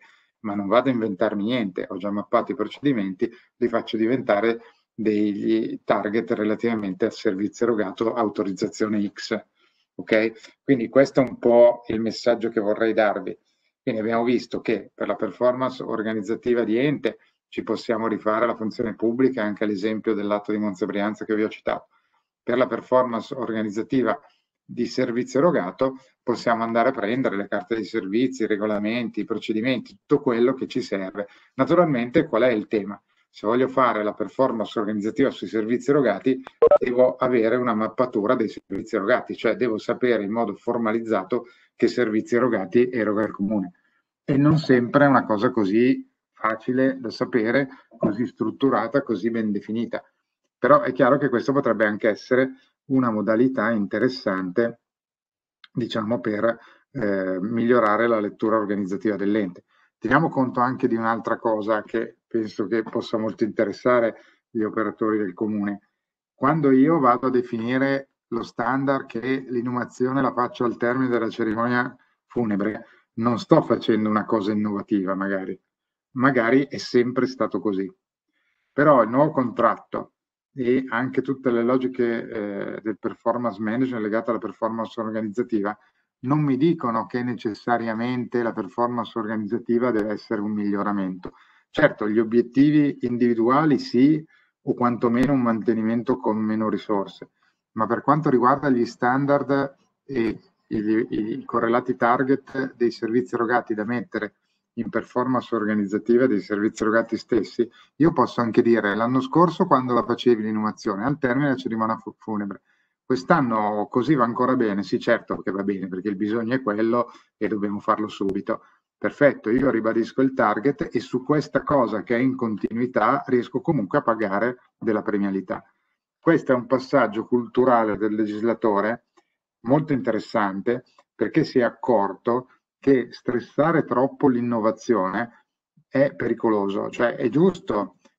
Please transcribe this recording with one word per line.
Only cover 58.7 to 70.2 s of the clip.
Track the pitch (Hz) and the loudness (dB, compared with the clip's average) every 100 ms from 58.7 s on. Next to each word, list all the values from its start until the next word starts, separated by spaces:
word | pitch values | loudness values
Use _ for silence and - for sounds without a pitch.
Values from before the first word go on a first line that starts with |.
| 104 95 98 107 95 | -4 -4 -4 -2 -2
dell'ente. | 101 107 92 90 _ _ _ _ | 0 0 -2 -6 _ _ _ _
Teniamo | 113 139 165 | 0 2 2
conto | 139 131 127 | 0 -2 0
anche | 123 131 123 | -2 0 -2
di | 117 | 0
un'altra | 113 113 113 113 | -2 -2 -2 -2
cosa | 120 107 104 107 | 0 -2 0 -2
che | 101 117 113 - _ | -2 -6 -6 -10 _
penso | 117 110 - 95 | -4 -4 -4 -2
che | 113 | -2
possa | 110 - - 113 | -2 -6 -4 -4
molto | 110 - 110 | -4 -2 -4
interessare | 101 101 92 127 123 113 - - _ _ | 0 -2 0 2 2 2 -4 -18 _ _
gli | 117 | -4
operatori | 107 110 104 - 110 107 | -4 -2 -4 -2 -2 -2
del | 101 | -2
comune. | 90 107 104 101 101 _ _ _ _ _ | -4 -4 -2 -4 -6 _ _ _ _ _
Quando | - 131 160 143 | -4 0 2 4
io | 131 143 165 | 6 6 4
vado | 127 117 123 | 4 2 2
a | |
definire | 123 123 113 117 131 135 135 - _ - | 0 -2 -4 -2 0 0 -2 -6 _ -8
lo | 117 | -6
standard | 92 - 117 131 139 135 - | -6 -4 -2 0 0 -2 -2
che | 113 123 135 131 | -6 -2 -4 -2
l'inumazione | 123 123 123 113 - 127 135 | -4 -2 -4 -6 -2 -2 0